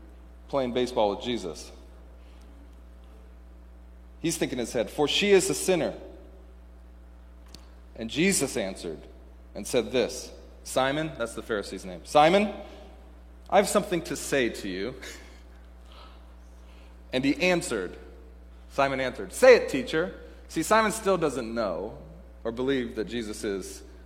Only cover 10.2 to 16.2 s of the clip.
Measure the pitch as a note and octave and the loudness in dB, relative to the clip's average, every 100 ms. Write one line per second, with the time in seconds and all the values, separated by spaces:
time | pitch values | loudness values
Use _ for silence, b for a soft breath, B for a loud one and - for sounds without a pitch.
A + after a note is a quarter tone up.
10.2 | - - - - - C3 C3 D3 D#3+ C#3+ | -12 -16 -20 -18 -4 0 0 0 -4 -4
11.2 | A2+ A2+ - G#2 - F#2+ F#2+ F2 - D3 | -6 -6 -4 -4 -4 -10 -10 -12 2 6
12.2 | D#3 G3+ G#3+ - B B B B - - | 8 6 2 -4 B B B B -20 -20
13.2 | - - - F#3+ F#3+ G#3 - E3+ - C3+ | -20 -20 2 4 4 2 0 -2 -4 -6
14.2 | - C#3 A2+ - G2+ F#2 A2+ - B B | 0 2 2 -2 -6 -6 -6 -8 B B
15.2 | B B - - - - - B B B | B B -20 -20 -20 -20 -20 B B B